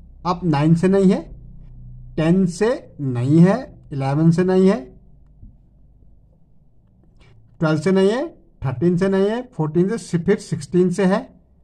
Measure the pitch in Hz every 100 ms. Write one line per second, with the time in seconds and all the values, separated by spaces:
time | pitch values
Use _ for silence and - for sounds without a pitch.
0 | - - 170 180 180 143 156 165 185 196
1 | 190 254 - - - - - - - -
2 | - - 160 185 185 - 220 277 - -
3 | 135 120 127 160 185 226 277 - - 139
4 | 135 143 165 165 180 185 190 226 - -
5 | - - - _ - - _ _ - _
6 | - - _ _ _ _ _ _ _ _
7 | _ _ - - _ - 160 156 190 190
8 | 196 240 330 - _ - 135 - 175 175
9 | 196 190 202 233 254 - 156 165 190 226
10 | - 170 160 202 - - - 180 185 180
11 | 185 214 - - _ _